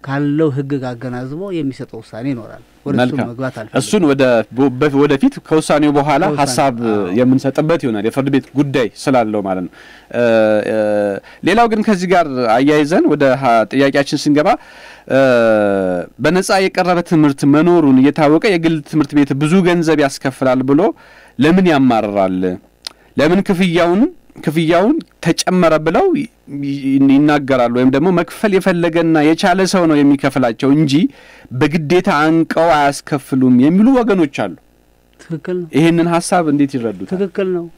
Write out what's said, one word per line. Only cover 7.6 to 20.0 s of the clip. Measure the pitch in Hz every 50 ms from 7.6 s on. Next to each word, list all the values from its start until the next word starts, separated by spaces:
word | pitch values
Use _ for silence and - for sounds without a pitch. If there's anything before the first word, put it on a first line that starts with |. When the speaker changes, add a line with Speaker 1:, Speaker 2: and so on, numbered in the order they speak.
| 151 156 - 123
Speaker 2:
ይሆናል፣ | - 131 110 104 101
የፍርድ | 113 110 143 135 139
ቤት | 139 135 127 - -
ጉዳይ | 131 147 139 135 147 123 101 _
ስላለው | - - 151 135 123 113 107 107 107 98
ማለት | 98 92 92 90
ነው። | 82 - - - - - - - _
እ፣ | - 117 120 117 113 110 110 107 107 107 -
እ፣ | - 110 110 107 104 104 104 104 104 98 - _ - - - -
ሌላው | 156 185 226 240 233
ግን | 214 214 208
ከዚህ | - 214 180 180 180
ጋር | 185 180 165 147 135 127 127 113
አያይዘን | 107 123 139 143 151 151 151 143 165 220 339
ወደ | 311 151 147 143 135 127 131
ሀ-፣ | 135 127 117 113 110 104
ጥያቄያችን | - 131 139 139 139 143 139 - - 139
ስንገባ፣ | - 151 147 143 151 190 226 151 - - - - - - - - _ -
እ፣ | - 131 135 131 123 120 117 113 110 107 104 101 98 98 95 92 90 87 85 - - -
በነጻ | 120 151 170 180 190 - 214 190
የቀረበ | 190 185 - - 180 175 180 170 170
ትምህርት | - 185 160 156 147 135 - - 143
መኖሩን | 143 151 156 170 175 175 156 139 131 131
እየታወቀ | 131 143 147 - 156 143 151 165 - 233
የግል | 190 170 165 165 165 156 147
ትምህርት | - - 156 139 - 147
ቤት | 147 143 135 143
ብዙ | 135 147 151 165 196 180
ገንዘብ | 175 175 175 165 156 160 147